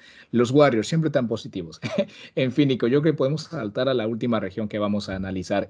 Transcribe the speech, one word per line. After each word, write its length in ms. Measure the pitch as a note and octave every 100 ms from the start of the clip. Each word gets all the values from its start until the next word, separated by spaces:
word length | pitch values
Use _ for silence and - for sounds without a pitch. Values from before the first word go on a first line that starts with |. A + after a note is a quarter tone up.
| - - -
Los 220 | A#2 A#2+
Warriors, 360 | C3+ C#3+ A#2 G#2
siempre 220 | E3 D#3
tan 180 | C#3+ A#2+
positivos. 540 | A2+ - G2 E2 -
<laughs> 520 | A#2 - - - -
En 160 | - C3
fin, 180 | A#2+ C#3
Nico, 180 | B2 A#2+
yo 160 | C#3
creo 100 | D#3
que 60 | D3+
podemos 240 | C3 D3+
saltar 480 | - D#3 G#2+ G#2 C3
a 40 |
la 120 | C3 A2
última 340 | A2+ B2 A2
región 280 | G2 A2+ G#2+
que 100 | A2
vamos 320 | G#2 G#2 G2+
a 60 | F#2+
analizar 520 | F#2+ F#2+ F2+ G2+